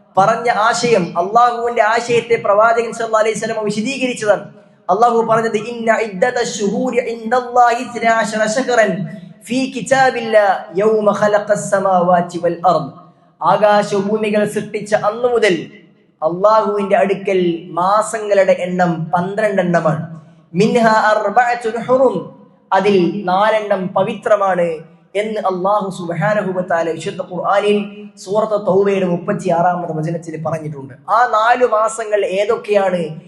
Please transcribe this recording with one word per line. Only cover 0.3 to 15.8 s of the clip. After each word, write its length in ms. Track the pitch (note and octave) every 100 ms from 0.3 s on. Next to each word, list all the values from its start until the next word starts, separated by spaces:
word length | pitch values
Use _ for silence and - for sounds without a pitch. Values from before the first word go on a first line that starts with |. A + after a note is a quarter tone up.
| A#3 A#3+
ആശയം, 680 | G3+ A3 A#3 A#3+ G#3 E3 E3
അല്ലാഹുവിന്റെ 640 | F#3+ A#3 A#3+ A#3 A#3 A#3
ആശയത്തെ 580 | G#3+ A#3 A#3+ A#3 A3+ A3+ -
പ്രവാചകൻ 460 | G3+ A3+ A#3 A3+
സ്വല്ലല്ലാഹു 320 | A3 A3+ A3
അലൈഹി 140 | A3 G#3+
വസല്ലമ 240 | A3+ A3
വിശദീകരിച്ചതാണ്. 920 | G#3 G#3+ A#3 C4+ B3+ A#3+ G#3+ F3 D3+ - _ _ -
അല്ലാഹു 380 | F#3+ A#3+ A3+ A3+
പറഞ്ഞത്, 280 | A3+ A3+ A3
"ഇന്ന 400 | A3+ A#3+ A3+ G#3
ഇദ്ദത 460 | A3 F#3 B3 B3
ശുഹൂരി 560 | A3+ - G3+ B3+ B3+ A#3
ഇൻദല്ലാഹി 840 | A#3 A#3 A3+ B3+ A#3+ B3 A#3+ A#3
ഇസ്നാ 280 | B3 A3+ A3+
അശറ 340 | A3+ G#3+ A3 G#3+
ശഹ്റൻ 600 | C4 B3 A#3 G#3 F3 - - - -
ഫീ 280 | - B3+ C4
കിതാബില്ലാ 920 | A#3+ F#3 C4+ C4 A#3+ A3+ G#3+ G3+ F3 - E3+
യൗമ 380 | G#3+ G#3+ G#3 -
ഖലഖസ് 500 | G#3 G#3 - G#3 -
സമാവാതി 640 | G3 F#3+ F3+ F3 F3 F3 E3+
വൽ 240 | E3+ E3+ F3+
അർദ്." 240 | D#3+ C3 - - _ _ -
ആകാശഭൂമികൾ 1040 | D#3 G3+ G#3 G#3 G3+ G3+ G3+ G#3+ G#3+ G#3 G#3
സൃഷ്ടിച്ച 480 | G#3+ - G#3+ - G#3
അന്നു 320 | G3 A3+ B3
മുതൽ 440 | A#3 G#3 D#3+ C3 -